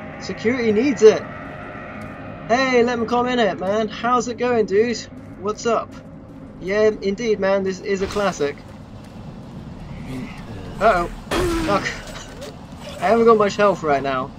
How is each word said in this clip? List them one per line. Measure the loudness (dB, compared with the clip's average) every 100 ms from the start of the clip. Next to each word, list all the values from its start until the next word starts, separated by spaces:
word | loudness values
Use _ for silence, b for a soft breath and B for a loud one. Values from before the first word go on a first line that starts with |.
| -14 -12
Security | -10 -4 0 0 2
needs | 2 2 8
it! | 8 8 2 -12 -12 -14 -14 -14 -12 -12 -12 -12 -14 -8 0
Hey, | 2 4 4
let | 4 2
me | 0
come | 2 2
in | 2
it, | 2 2
man. | 0 0 0
How's | -2 2 2 0
it | -2
going, | 0 2 4
dude? | 4 2 0 -8 -16 -16 -8
What's | -6 -2 0
up? | 0 -2 -12 -18 -18 -18 -18 -18 -10
Yeah, | -2 4 4 2
indeed, | -2 -2 0 2
man, | 2 2
this | 0 -4
is | -2 -2
a | -2
classic. | 0 0 0 -2 -4 -14 -18 -16 -16 -16 -16 -14 -14 -14 -14 -14 -14 -12 -12 -10 -10 -10 -10 -12 -12 -10 2
Uh-oh. | 4 4 0 -6 -4 -2 0 0 0
Fuck. | 0 -2 -8 -12 -14 -14 -14 -14 -14 -16 -16 -14 -2
I | 2
haven't | 6 8
got | 8
much | 6 4
health | 4 4
right | 2 0
now. | 0 -2 -4